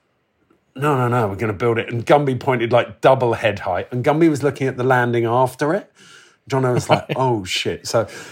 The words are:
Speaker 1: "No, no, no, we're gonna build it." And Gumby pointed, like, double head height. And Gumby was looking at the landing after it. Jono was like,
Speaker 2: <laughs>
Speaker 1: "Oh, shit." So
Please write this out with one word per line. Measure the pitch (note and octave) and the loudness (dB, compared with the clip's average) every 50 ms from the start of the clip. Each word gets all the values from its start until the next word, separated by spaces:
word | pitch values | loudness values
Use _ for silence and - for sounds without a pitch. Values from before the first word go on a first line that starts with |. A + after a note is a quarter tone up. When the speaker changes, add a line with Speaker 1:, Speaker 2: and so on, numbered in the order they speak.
| _ _ _ _ _ _ _ _ _ _ _ _ _ _ _ | _ _ _ _ _ _ _ _ _ _ _ _ _ _ _
Speaker 1:
"No, | - C3+ D3+ D3 C3 | -4 -2 0 0 0
no, | B2 A#2+ | 0 0
no, | A#2+ B2 A2+ G2+ | 0 0 0 -2
we're | G2 | -2
gonna | F#2+ A#2 A2 G#2 | -4 -4 -4 -4
build | F#2 B2 A#2+ A2+ A2 | -2 0 0 0 0
it." | G#2+ - | -2 -4
And | - A#2+ A2 | -6 -8 2
Gumby | - D#3+ D3 D3 C3+ C3 A#2+ | 4 4 4 4 2 -2 -2
pointed, | - C3+ C3 B2 A2+ A#2 | 0 0 0 0 0 2
like, | A#2+ A#2+ A2+ - G#2+ _ | 2 2 2 0 -6 _
double | - C#3+ C3+ B2+ B2+ A#2+ A2+ | 4 4 4 4 2 0 0
head | G#2+ - A2 G2+ G2 | 0 0 -2 -2 -2
height. | - - F2+ F2+ G2+ - | -4 -4 -4 -4 -4 -6
And | - B2 A#2+ | -6 -4 0
Gumby | D3+ D3 D#3 E3+ E3 | 0 2 4 4 4
was | D3+ C3 | 2 2
looking | C3 D3 C3+ - C3+ C3 | -2 -2 -2 -2 -4 -4
at | B2+ B2 | -2 -2
the | B2 | 0
landing | C3 C3 B2+ A#2+ A#2+ A#2 A#2 A#2 | 2 2 2 2 2 0 0 0
after | A2+ A2+ B2+ C3 B2 - - D3+ D3 E3 | 2 2 2 2 0 0 -2 -2 -2 -2
it. | G#3 G#3 _ _ _ - - - - - _ _ _ _ - | -2 -4 _ _ _ -20 -20 -20 -20 -20 _ _ _ _ -4
Jono | - C3+ C3 B2+ B2 | -2 -2 0 0 0
was | A#2 - - | -2 0 0
like, | - - - - | 0 0 0 -6
Speaker 2:
<laughs> | D3+ | -4
Speaker 1:
"Oh, | C3+ C3 B2+ A#2+ G#2+ F#2+ | -2 0 0 0 -2 -4
shit." | F#2 - - - A2 F2 E2+ - | -6 -6 -4 -4 -4 -6 -6 -8
So | - - A#2+ G#2+ - - - - - | -2 0 0 0 -2 -6 -18 -18 -18